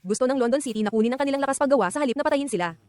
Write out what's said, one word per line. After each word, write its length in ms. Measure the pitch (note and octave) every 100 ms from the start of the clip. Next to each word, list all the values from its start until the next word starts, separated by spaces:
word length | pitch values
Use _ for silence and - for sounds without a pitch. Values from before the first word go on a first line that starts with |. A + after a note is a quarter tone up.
Gusto 240 | F#3 G#3 B3+
ng 80 |
London 240 | C4+ A#3+ C#4
City 240 | C4+ G#3+
na 80 | G#3+
kunin 240 | A3 A#3
ang 60 | A#3+
kanilang 160 | C#4+ C#4
lakas 240 | C#4 C4+
paggawa 320 | C#4+ C4+ F#3
sa 80 | D4
halip 160 | C#4+ A#3
na 80 | D4+
patayin 240 | C#4+ C#4+
sila. 240 | F3+ E3+ D#3+